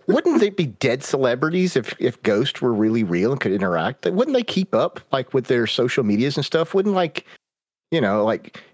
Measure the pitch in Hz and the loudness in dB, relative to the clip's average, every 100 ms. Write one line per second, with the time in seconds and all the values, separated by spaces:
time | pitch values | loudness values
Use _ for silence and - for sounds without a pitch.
0 | - 247 339 302 208 196 143 - 131 127 | 0 0 2 2 2 0 -4 0 0 0
1 | - 135 127 127 156 180 185 131 110 - | -2 0 2 2 0 0 2 0 -2 -4
2 | 123 - 113 104 139 - 127 107 110 117 | -4 -2 0 0 0 -2 -2 2 2 2
3 | 98 87 113 139 101 95 95 85 92 143 | 0 0 0 0 -2 0 0 0 -2 -2
4 | 175 185 285 254 233 190 190 110 160 - | -2 0 0 0 0 -2 0 0 0 -4
5 | - 135 131 135 117 123 113 - 123 - | -6 -6 -2 -4 0 0 0 0 -2 0
6 | 107 104 139 147 135 160 165 196 202 190 | 0 0 0 -2 -2 -2 0 0 0 0
7 | 170 - - - _ _ _ _ - 165 | -2 -4 -12 -20 _ _ _ _ -4 0
8 | 104 104 107 110 - - - | 0 2 0 -2 -6 -20 -20